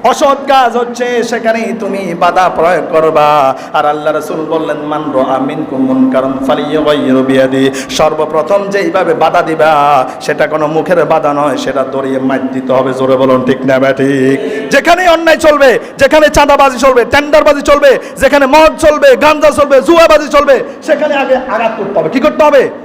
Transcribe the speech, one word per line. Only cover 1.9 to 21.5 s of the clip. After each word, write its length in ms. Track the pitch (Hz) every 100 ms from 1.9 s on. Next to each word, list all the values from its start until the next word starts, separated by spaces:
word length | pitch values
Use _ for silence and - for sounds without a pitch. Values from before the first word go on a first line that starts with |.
| 196 190 170
বাধা 320 | 175 175 180 -
প্রয়োগ 280 | 165 175 139
করবা। 640 | 160 160 156 147 151 135 131 -
আর 120 | 165 151
আল্লাহ 280 | 151 151
রাসূল 320 | 151 143 175 156
বললেন, 280 | 160 147 147
"মান 260 | 147 151 151 131
রাআ 220 | 131 131
মিনকুম 440 | 135 156 151 131
মুনকারান 520 | 131 131 131 131 131 - -
ফালিয়ুগাইয়িরু 760 | 147 147 156 147 147 131 131
বিয়াদিহি", 480 | 127 135 135 131 135 131 -
সর্বপ্রথম 800 | - 156 151 156 156 151 202 196
যেইভাবে 440 | 196 170 165 170
বাধা 280 | 170 160 175
দিবা 640 | 160 156 156 151 143 143 127 -
সেটা 260 | - 147 156
কোনো 200 | 151 147
মুখের 380 | 160 147 180 147
বাধা 280 | 156 147
নয়, 240 | 143 147 127
সেটা 280 | 139 135 131
দড়িয়ে 280 | 135 135 131
মাইর 280 | 131 131 127
দিতে 260 | 127 127
হবে। 200 | 131 135
জোরে 240 | 131 131 131
বলুন, 280 | 131 131 120
ঠিক 200 | 131 131
না 140 | 131
বেঠিক? 920 | 135 135 135 139 131 135 - - -
যেখানেই 380 | 277 320 349 359
অন্যায় 300 | 320 330 320
চলবে, 420 | 320 294 269 196 - -
যেখানে 320 | 269 302 302
চাঁদাবাজি 480 | 294 285 285 269 254
চলবে, 280 | 269 247 226
টেন্ডারবাজি 560 | 285 294 302 294 285
চলবে, 380 | 285 285 285 214 - -
যেখানে 280 | 262 285 269
মদ 320 | 294 320 -
চলবে, 380 | 311 294 285 254
গাঞ্জা 360 | 302 302 302
চলবে, 300 | 285 285 277
জুয়াবাজি 460 | - 330 330 302 294
চলবে, 360 | 294 285 247 - -
সেখানে 340 | - 302 302 277
আগে 200 | 254 254
আঘাত 360 | -